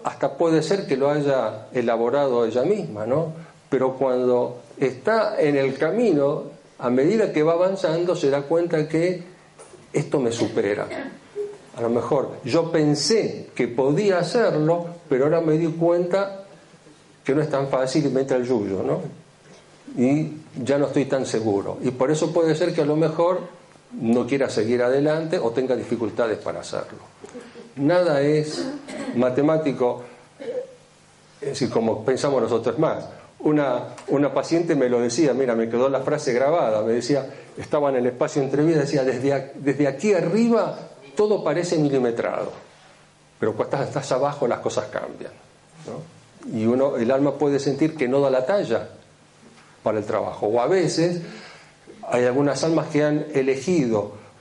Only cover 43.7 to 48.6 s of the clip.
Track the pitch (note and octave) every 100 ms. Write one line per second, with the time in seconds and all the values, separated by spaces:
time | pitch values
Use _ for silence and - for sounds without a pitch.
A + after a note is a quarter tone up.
43.7 | C#3+ C3+ C#3+ - C3 C#3+ D3 A#2+ A2 -
44.7 | - - - - - - - - - _
45.7 | - - A2+ D#3 - - - C#4 B2 A2
46.7 | B2+ C#3 C3+ A#2 C3+ C#3+ C#3 D3 C#3 D3
47.7 | C#3 D#3 - B2 C3+ C#3 C3 B2+ G3+